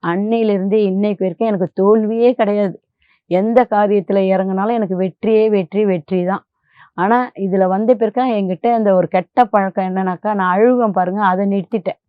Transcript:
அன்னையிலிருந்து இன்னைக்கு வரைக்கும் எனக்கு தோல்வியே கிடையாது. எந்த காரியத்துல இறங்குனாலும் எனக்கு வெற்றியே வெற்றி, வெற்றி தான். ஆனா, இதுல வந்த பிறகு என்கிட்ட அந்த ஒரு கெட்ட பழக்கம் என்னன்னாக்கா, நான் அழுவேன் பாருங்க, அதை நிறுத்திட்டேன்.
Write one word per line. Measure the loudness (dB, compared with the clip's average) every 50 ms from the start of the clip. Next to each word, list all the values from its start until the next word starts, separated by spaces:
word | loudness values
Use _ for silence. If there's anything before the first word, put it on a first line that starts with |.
| -4
அன்னையிலிருந்து | -2 -2 -2 -2 -2 0 0 0 0 0 0 -2 0 0 0 0
இன்னைக்கு | 0 0 0 0 -2 -2 -2 -4
வரைக்கும் | -4 -2 _ -2
எனக்கு | -2 0 -2 -4 -4 _
தோல்வியே | 0 2 4 4 2 2 -2 -2 2 2 2 2
கிடையாது. | 2 0 0 0 0 -2 -2 -4 -8 _ _ _ _ _ _ _ _ _ _
எந்த | -2 0 0 2 2 2 2 2
காரியத்துல | 2 0 2 2 2 0 0 0 0 0 2
இறங்குனாலும் | 2 0 0 0 -2 -2 -2 -2 -2 -2
எனக்கு | -2 -2 -2 -2
வெற்றியே | -2 -2 -4 -4 _ -2 0 2 2 2 2
வெற்றி, | 2 0 -2 -2 -2 -2 0
வெற்றி | 0 0 -2 -2 -4 -2 -2 -2
தான். | -2 -4 -4 _ _ _ _ _ _ _ _ -20 _ _
ஆனா, | -4 0 2 2 0 0 -4 _ -6
இதுல | -4 -2 0 2 2
வந்த | 2 0 0 2 2 2
பிறகு | 2 2 -2 0 -2 -2 0 0
என்கிட்ட | -2 -2 -2 -4 -2 -2 -2 0
அந்த | 2 2 2 2
ஒரு | 2 2
கெட்ட | 0 -2 -4 -4 _ _ 0 2
பழக்கம் | 2 2 0 0 0 -4 -4 -4
என்னன்னாக்கா, | -4 -2 -2 -2 -4 -4 -4 -4 -4 -2
நான் | 0 0 0 2
அழுவேன் | 2 4 2 2 2 0 0
பாருங்க, | 0 0 -2 -2 -2 0 0
அதை | 0 0 0 0
நிறுத்திட்டேன். | 0 -2 -2 -4 _ -6 -6 -4 -6 -10 _ _